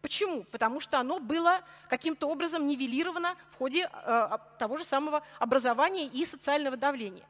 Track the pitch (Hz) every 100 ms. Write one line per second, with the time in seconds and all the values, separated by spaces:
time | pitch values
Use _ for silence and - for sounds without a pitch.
0 | - - 403 294 - 226 226 269 - 277
1 | 247 349 226 320 339 359 - - - 254
2 | 320 302 294 302 330 320 285 269 262 254
3 | 339 339 349 359 - - 262 302 359 -
4 | - 233 175 214 - - 220 285 - 277
5 | 302 302 294 - 240 262 240 233 320 381
6 | 285 254 320 285 - 294 285 254 269 269
7 | 208 180